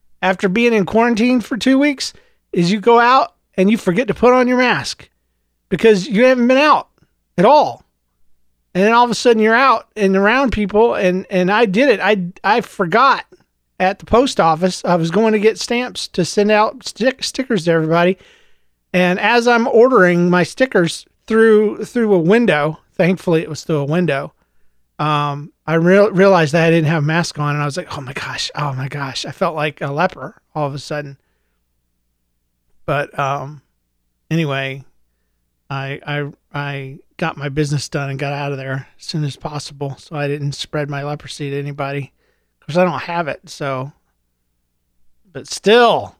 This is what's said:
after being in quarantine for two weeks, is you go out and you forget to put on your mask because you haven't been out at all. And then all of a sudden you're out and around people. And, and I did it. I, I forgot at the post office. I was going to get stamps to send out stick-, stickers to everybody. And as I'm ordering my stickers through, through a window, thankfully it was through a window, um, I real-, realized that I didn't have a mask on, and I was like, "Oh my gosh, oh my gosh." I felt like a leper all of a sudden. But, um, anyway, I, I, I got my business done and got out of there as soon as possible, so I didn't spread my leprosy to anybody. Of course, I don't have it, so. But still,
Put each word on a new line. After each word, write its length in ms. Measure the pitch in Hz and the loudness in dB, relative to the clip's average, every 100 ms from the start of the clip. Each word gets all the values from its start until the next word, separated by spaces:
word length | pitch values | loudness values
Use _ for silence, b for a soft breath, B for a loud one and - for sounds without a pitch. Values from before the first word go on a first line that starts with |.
| _ - | _ -6
after 280 | 185 185 202 | -4 0 0
being 260 | 202 240 | 2 2
in 100 | 226 | 2
quarantine 560 | 175 220 240 214 247 254 | 0 2 2 2 2 0
for 160 | - 240 | -2 -4
two 220 | 262 269 | 0 2
weeks, 340 | 294 269 - - b b b | 2 -2 -10 -14 b b b
is 180 | - 175 | -2 0
you 100 | 214 | 0
go 180 | 214 233 | 4 4
out 360 | 240 269 - _ _ | 6 4 2 _ _
and 160 | - 190 | 0 2
you 80 | 220 | 2
forget 300 | - 175 214 | 0 -2 -2
to 60 | |
put 200 | - 240 | 2 4
on 140 | 254 247 | 4 2
your 100 | 254 | 2
mask 500 | 247 156 113 - - _ _ _ _ _ - | 0 -2 -6 -12 -18 _ _ _ _ _ -8
because 400 | 180 226 202 240 | 2 4 4 2
you 160 | 202 | 2
haven't 240 | 254 254 240 | 4 4 2
been 100 | 262 | 4
out 300 | 302 226 - _ _ _ _ - | 4 2 -2 _ _ _ _ 2
at 60 | |
all. 380 | 202 302 139 - _ _ _ _ _ _ _ _ _ | 4 4 2 -4 _ _ _ _ _ _ _ _ _
And 100 | 185 | 0
then 80 | 208 | 2
all 140 | 233 240 | 4 2
of 40 | |
a 40 | |
sudden 260 | 220 247 220 | 2 2 4
you're 140 | 214 | 4
out 340 | 233 269 233 - 214 | 4 2 2 -2 -2
and 180 | 196 190 | 0 2
around 360 | 202 254 277 | 2 2 0
people. 420 | 214 202 208 233 220 | -2 0 2 2 2
And, 300 | 190 185 - | 0 -2 -2
and 200 | 185 180 | -2 0
I 140 | 214 | 2
did 240 | 233 185 285 | 2 2 2
it. 100 | 196 | 2
I, 320 | 185 214 175 - | 2 0 -2 -4
I 160 | 190 233 | 0 0
forgot 640 | - - 175 214 269 214 - _ _ _ _ - | -2 -6 0 2 4 2 -4 _ _ _ _ -2
at 200 | 190 202 | -2 -2
the 40 | |
post 340 | - 220 269 - | 0 2 2 2
office. 460 | 165 156 185 - | 2 2 -2 -2
I 120 | 190 175 | -2 0
was 140 | 165 | 0
going 220 | 185 226 | 0 2
to 60 | 214 | 2
get 200 | 214 190 | 0 -2
stamps 500 | - 240 247 185 - | -4 -4 -6 -10 -8
to 180 | - 170 | -4 -2
send 240 | - 208 | 0 2
out 340 | 208 220 269 | 2 0 -4
stick-, 400 | - - 247 262 | -12 -4 -4 -4
stickers 400 | - - 262 214 | -8 -8 -4 -2
to 60 | 165 | 0
everybody. 480 | 165 160 170 175 190 b b b b b _ _ | 0 2 2 2 -2 b b b b b _ _
And 260 | 180 180 185 | 0 0 0
as 300 | 208 240 240 | 2 2 2
I'm 180 | 233 240 | 2 2
ordering 640 | 220 254 247 180 175 175 | 4 6 6 4 4 2
my 140 | 180 | 2
stickers 640 | 170 - 262 208 170 - - _ - | 0 -2 0 2 0 -4 -16 _ -2
through, 600 | 226 226 214 214 220 220 | 4 6 6 2 -2 -6
through 260 | 247 220 | -2 2
a 60 | 185 | 2
window, 640 | 160 226 226 151 147 156 _ | 4 2 2 0 -2 -6 _
thankfully 480 | - 175 185 - 160 | -2 0 0 0 -2
it 80 | 170 | -2
was 160 | 147 | -10
through 140 | - 156 | -4 -4
a 60 | 139 | -2
window, 480 | 170 170 143 151 _ _ _ _ _ _ - | -2 0 -2 -6 _ _ _ _ _ _ -6
um, 540 | 151 147 147 143 147 _ - | -2 -2 -2 -6 -12 _ -2
I 80 | |
real-, 360 | 165 170 196 202 | 0 4 4 4
realized 420 | 180 196 185 156 | 4 4 4 2
that 140 | 165 165 | 2 2
I 40 | |
didn't 180 | 165 151 | 2 2
have 140 | 165 | 0
a 40 | 147 | 0
mask 320 | 165 165 - | -2 -2 -4
on, 160 | 147 | -4
and 80 | 147 | -4
I 40 | 147 | -4
was 100 | 160 | -6
like, 220 | - - | -10 -12
"Oh 20 | |
my 140 | 127 | -12
gosh, 360 | - - - - | -12 -10 -10 -10
oh 180 | - 147 | -6 -6
my 160 | 131 135 | -6 -8
gosh." 380 | 143 135 - - | -8 -10 -10 -10
I 60 | |
felt 220 | - 180 | -4 -4
like 260 | 156 151 - | -4 -6 -6
a 100 | 147 | -8
leper 500 | 143 185 - 165 - _ | -2 -4 -4 -16 -18 _
all 120 | 156 147 | -6 -6
of 80 | |
a 40 | 143 | -8
sudden. 400 | - 147 143 139 _ _ _ _ _ _ _ _ _ _ _ _ _ _ _ _ - | -10 -10 -12 -18 _ _ _ _ _ _ _ _ _ _ _ _ _ _ _ _ -6
But, 320 | 143 - - | -6 -6 -4
um, 420 | 139 143 139 147 _ _ _ _ _ _ - | -4 -4 -10 -16 _ _ _ _ _ _ -6
anyway, 540 | 165 151 135 135 135 - _ _ _ _ _ _ _ - | -4 -2 -4 -6 -10 -16 _ _ _ _ _ _ _ -12
I, 320 | 139 135 143 - | -10 -10 -10 -8
I, 260 | 147 143 - _ | -8 -8 -12 _
I 440 | 143 143 139 135 139 _ - | -10 -8 -10 -12 -18 _ -8
got 180 | 165 - | -8 -6
my 120 | 143 | -8
business 400 | 139 143 143 - | -4 -2 -4 -6
done 200 | 151 139 | -8 -6
and 100 | 135 | -6
got 140 | 143 | -6
out 200 | 143 143 | -6 -6
of 60 | 135 | -8
there 300 | 135 135 - _ | -8 -10 -12 _
as 60 | |
soon 200 | - 160 | -10 -6
as 120 | 147 - | -6 -6
possible, 600 | 156 147 - 139 139 131 | -10 -10 -12 -10 -10 -12
so 180 | - 151 | -12 -8
I 120 | 143 | -6
didn't 240 | 147 143 | -4 -6
spread 360 | 139 - 156 143 | -8 -8 -6 -6
my 140 | 143 | -8
leprosy 480 | 143 147 139 - 143 | -8 -10 -12 -12 -8
to 80 | 139 | -8
anybody. 540 | 143 143 139 143 131 _ _ _ _ _ | -8 -8 -6 -6 -10 _ _ _ _ _
Of 80 | - | -4
course, 80 | 165 | 0
I 60 | |
don't 180 | 180 139 | 0 -2
have 260 | - 170 151 | -6 -6 -6
it, 220 | 139 - | -8 -14
so. 420 | - 143 131 139 - _ _ _ _ _ _ _ _ _ _ _ _ 196 | -10 -8 -6 -8 -14 _ _ _ _ _ _ _ _ _ _ _ _ _
But 180 | 143 117 | -18 -14
still, 680 | - 196 240 240 151 98 | -4 2 4 4 2 -4